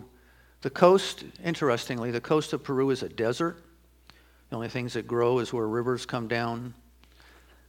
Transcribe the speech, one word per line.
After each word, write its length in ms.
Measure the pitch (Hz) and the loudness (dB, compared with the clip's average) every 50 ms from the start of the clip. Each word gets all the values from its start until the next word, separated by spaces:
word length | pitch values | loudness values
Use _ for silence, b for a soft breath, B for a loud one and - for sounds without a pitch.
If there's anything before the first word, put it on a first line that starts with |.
| 123 - b b b b b b b b b b b | -10 -16 b b b b b b b b b b b
The 60 | 139 | -6
coast, 540 | - - 180 180 190 196 - - - - - 131 - - - | 4 8 8 8 8 8 4 0 -8 -10 -14 -18 -14 -8 -6
interestingly, 680 | 170 165 - 160 135 120 117 - - 127 120 113 123 | -6 -4 0 2 2 2 0 -2 -4 -6 -6 -4 -4
the 80 | 117 120 | -4 -4
coast 320 | - - 160 156 151 - | 0 0 0 0 0 0
of 100 | 160 139 | -6 -6
Peru 280 | - - 139 127 135 139 | -4 -2 0 0 2 2
is 140 | 131 123 - | 0 -2 -4
a 40 | |
desert. 560 | 85 - - 110 113 123 - 165 170 - - - - - _ _ _ _ _ _ b b b b b b b b b | -6 -4 -2 0 0 0 0 -2 -4 -4 -8 -18 -20 -20 _ _ _ _ _ _ b b b b b b b b b
The 80 | - | -8
only 100 | 113 117 | -8 -6
things 240 | 110 - 127 120 123 120 | -6 -6 -6 -6 -4 -6
that 120 | 120 104 | -6 -6
grow 320 | - 120 120 120 120 123 127 | -2 0 2 4 4 4 2
is 140 | 113 - - | 0 0 -2
where 120 | 120 110 | -2 -2
rivers 400 | 107 110 120 117 127 127 117 - | -2 -2 -2 0 -2 -2 -4 -4
come 220 | - - 123 117 | -6 -6 -6 -4
down. 460 | 110 120 117 120 117 117 117 123 123 117 - - - _ _ - b b b b b b b b b b b b | -2 -2 -2 -2 -2 -4 -6 -8 -12 -14 -18 -20 -20 _ _ -20 b b b b b b b b b b b b